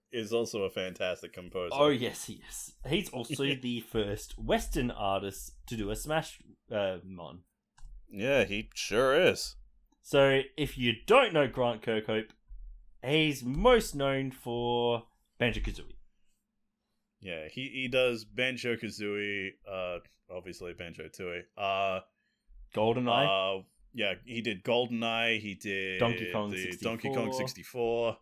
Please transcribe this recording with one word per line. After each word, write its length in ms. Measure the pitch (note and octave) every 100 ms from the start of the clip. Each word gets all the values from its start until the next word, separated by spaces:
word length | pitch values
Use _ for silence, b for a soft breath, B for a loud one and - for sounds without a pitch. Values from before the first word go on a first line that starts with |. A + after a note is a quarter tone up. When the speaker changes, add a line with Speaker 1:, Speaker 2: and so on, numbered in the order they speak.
| _
Speaker 1:
is 220 | B2 G#2+
also 300 | A#2 A2+ A2
a 60 | F#2+
fantastic 600 | G2+ F#2+ F2 F#2 F2 F2
composer. 380 | - F2+ F#2+ F2
Speaker 2:
Oh, 160 | C3+ D3
yes, 360 | C3+ A#2+ - -
he 160 | G#2 -
is. 240 | - - - B2+
He's 220 | E3+ F#3+
also 340 | B2+ A#2+ C#3
Speaker 1:
<laughs> 180 | C#3 C3+
Speaker 2:
the 200 | B2 A#2+
first 520 | A2 A2+ G#2 G#2 - -
Western 500 | A2 A3 A3 E3+ B2
artist 640 | A#2 G2+ G2 G2 G2 - - -
to 80 | A2+
do 140 | G2+
a 40 | G#2+
Smash, 440 | - D#3 D#3 - - - _
uh, 260 | G#2+ G2 F#2 F#2
mon. 360 | F#2 E2 E2 _ _ _ _ - - -
Speaker 1:
Yeah, 360 | G2+ A2+ C#3 F#2
he 240 | G2+ A2
sure 420 | - - G2+ C3 C#3+
is. 400 | F3 F#2 - - - _ _ _
Speaker 2:
So, 400 | - C#3+ C#3 C3+ C3+ -
if 180 | C#3+ -
you 160 | B2 A2+ -
don't 280 | A#3 A#3+
know 140 | E3 C3+
Grant 360 | - B2 A2
Kirkhope, 480 | - A2 G#2+ A2 A2 - _ - - - - - B2
he's 380 | D3+ D#3 C#3
most 500 | A#2+ C#3+ G#3+ A#3+ A3 D3
known 360 | C#3 C3+ C3+
for 720 | A#2+ - A#2+ A#2+ A#2+ A#2+ A#2 - _ _ _
Banjo-Kazooie. 560 | A#2+ A2 - - - - - _ _ _ _ _ _ _ _ _ _ _
Speaker 1:
Yeah, 260 | G2 E2 D#2
he, 200 | - C3
he 180 | B2+ C3
does 360 | B2+ B2+ A#2 G#2+
Banjo-Kazooie, 1200 | G#2 B2+ B2+ B2 A2+ G#2+ F#2+ G#2 G#2 G#2 G2+ F#2+ - -
uh, 280 | F#2+ F2+ F2 - _ _ F2+
obviously 380 | F2+ E2+ F2
Banjo-Tooie. 680 | E2 F2 D#2+ D#2 - F#2 F2 - -
Uh, 440 | G2 G2 G2 F#2+ - _ _ _ _ - - -
Speaker 2:
GoldenEye? 840 | A2 A#2 B2 A#2+ C3+ F#2+ F#2+ F#2+
Speaker 1:
uh, 40 | F#2+ _ _ A#2+
yeah, 200 | G#2 F#2 A#2+
he 160 | A#2
did 220 | A2+ G2 G#2+
GoldenEye, 760 | A#2+ B2 A#2 A2+ A2+ A#2 A2+
he 140 | G#2
did 460 | F#2+ G#2 G2 F#2+ F#2
Speaker 2:
Donkey 320 | A#2 A#2 F2+
Kong 160 | F2+ G#2
Speaker 1:
the 80 | F#2
Speaker 2:
sixty-four. 280 | F#2 F2+ A2+
Speaker 1:
Donkey 220 | A2+ C#3
Kong 180 | C3+ A2+
sixty-four. 840 | G2+ B2+ - - B2+ A#2 A#2 A#2 G#2+